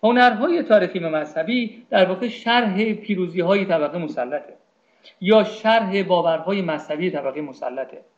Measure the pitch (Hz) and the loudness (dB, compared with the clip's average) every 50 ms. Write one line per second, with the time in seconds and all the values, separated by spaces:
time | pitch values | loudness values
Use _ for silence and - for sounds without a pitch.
0 | - 220 240 247 247 247 226 208 247 359 339 339 - - 220 208 180 175 - 180 | 2 2 4 6 6 6 4 2 0 0 0 0 2 4 4 4 4 2 -4 -4
1 | 170 165 156 156 151 151 - 160 165 180 240 254 233 220 - - - _ - 202 | -4 -2 -2 -2 -4 -4 -6 -6 -4 -2 -2 -2 -2 -4 -8 -16 -12 _ 2 2
2 | 185 180 185 185 247 240 - - - 233 233 240 240 208 185 196 220 220 214 - | 2 2 2 -4 -4 -6 -6 -6 -2 0 0 2 2 0 0 0 -2 -2 -2 -4
3 | - - 202 180 185 170 165 180 170 175 196 202 196 180 170 160 147 143 151 175 | -4 -4 -2 -2 -2 -4 -2 -2 0 2 2 2 2 0 0 0 0 -2 -4 -6
4 | 160 147 - 139 123 123 147 143 - - - _ _ _ _ _ _ _ _ _ | -8 -6 -6 -6 -6 -6 -6 -8 -8 -10 -20 _ _ _ _ _ _ _ _ _
5 | _ - _ _ 185 185 214 220 208 - - - - 220 226 226 214 190 190 202 | _ -20 _ _ 2 4 6 6 6 2 -4 -4 0 2 2 2 2 0 -2 -2
6 | 190 170 180 175 170 170 165 156 - 175 202 202 185 165 156 147 151 - 151 151 | 0 2 0 2 2 2 0 0 -2 -4 -4 -4 -2 -4 -6 -6 -6 -8 -6 -4
7 | 180 180 156 147 135 135 131 151 151 143 127 - - 127 127 135 131 - - 80 | -4 -4 -4 -4 -6 -6 -6 -6 -10 -10 -12 -10 -10 -8 -8 -8 -10 -10 -12 -20
8 | - _ _ | -20 _ _